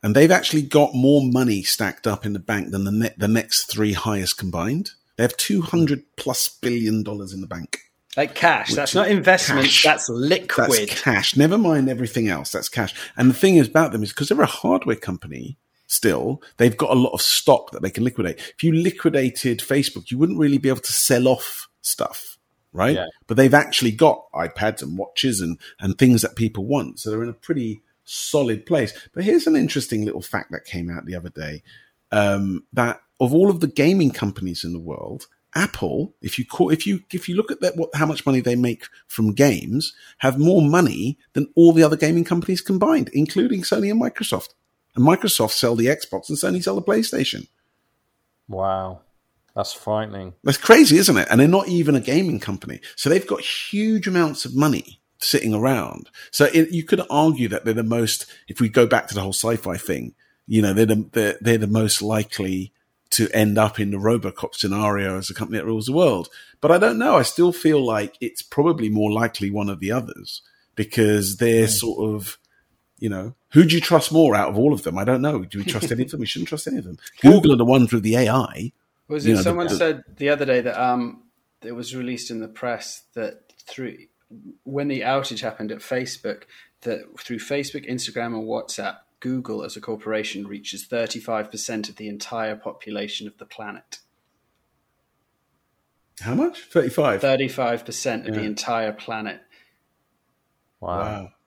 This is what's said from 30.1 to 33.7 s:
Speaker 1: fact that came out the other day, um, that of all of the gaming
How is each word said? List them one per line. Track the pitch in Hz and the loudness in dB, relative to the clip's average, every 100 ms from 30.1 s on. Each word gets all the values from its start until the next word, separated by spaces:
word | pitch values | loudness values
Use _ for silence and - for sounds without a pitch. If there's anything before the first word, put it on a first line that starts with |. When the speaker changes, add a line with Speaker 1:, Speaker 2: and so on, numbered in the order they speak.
| - | -6
Speaker 1:
fact | - 104 - | -8 -10 -8
that | - - | -14 -10
came | 87 87 | -10 -8
out | 85 - | -10 -10
the | 90 | -12
other | 85 | -12
day, | 78 78 76 _ - _ _ _ | -12 -12 -12 _ -20 _ _ _
um, | 107 101 98 98 92 - | 0 2 0 -2 -4 -6
that | 127 120 - _ _ | -2 -2 -2 _ _
of | 127 | 2
all | 151 196 | 6 4
of | 175 | 4
the | |
gaming | 165 | 0